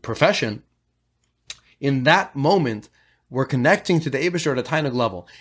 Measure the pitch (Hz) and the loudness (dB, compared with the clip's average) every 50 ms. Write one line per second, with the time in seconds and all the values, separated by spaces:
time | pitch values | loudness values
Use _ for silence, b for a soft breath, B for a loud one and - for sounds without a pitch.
0 | - - 113 - - 190 202 - - 110 104 - - _ _ _ _ _ _ _ | -10 -8 -4 0 2 2 2 0 -2 -4 -6 -8 -12 _ _ _ _ _ _ _
1 | _ _ _ _ _ _ _ _ _ - - b b b b b 135 139 139 135 | _ _ _ _ _ _ _ _ _ -16 -16 b b b b b -2 0 0 2
2 | 123 143 165 196 185 - - 139 135 156 196 190 151 123 110 104 - - _ _ | 2 4 4 2 2 -2 -4 -2 0 2 2 2 2 0 -2 -6 -10 -16 _ _
3 | _ _ _ _ _ - - 127 135 - - 127 120 151 196 202 - - 175 160 | _ _ _ _ _ -8 -4 -4 -2 -2 0 2 2 4 2 2 2 2 0 2
4 | 160 143 123 131 156 180 175 165 160 156 135 127 120 - 160 160 151 139 120 123 | 0 0 -2 -2 -2 -2 -2 -2 -2 -2 -2 -2 -2 -2 -2 -2 -2 -2 0 0
5 | 120 110 92 90 90 B B B | -2 -2 -2 -6 -14 B B B